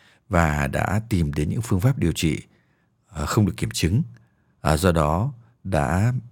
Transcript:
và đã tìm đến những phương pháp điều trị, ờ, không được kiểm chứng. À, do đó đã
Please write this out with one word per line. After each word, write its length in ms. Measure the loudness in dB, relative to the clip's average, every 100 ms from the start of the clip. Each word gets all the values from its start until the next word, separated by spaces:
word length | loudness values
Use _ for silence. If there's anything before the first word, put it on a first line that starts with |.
| _ _ -2
và 380 | 2 2 0 -2
đã 340 | -2 -2 -2 -2
tìm 240 | 0 0
đến 160 | -2 -2
những 120 | -4
phương 180 | -2 0
pháp 200 | 2 0
điều 120 | -2
trị, 260 | 0 -2 -2 -8 _ _ _ _ _ _
ờ, 180 | -8 -2
không 200 | 2 0
được 80 | 0
kiểm 120 | -6
chứng. 280 | -2 0 0 -2 -8 _ _ _ _
À, 160 | 0 2
do 140 | 4
đó 420 | 2 2 2 -2 -6 -16 _
đã 500 | -4 0 0 2 0 0 -6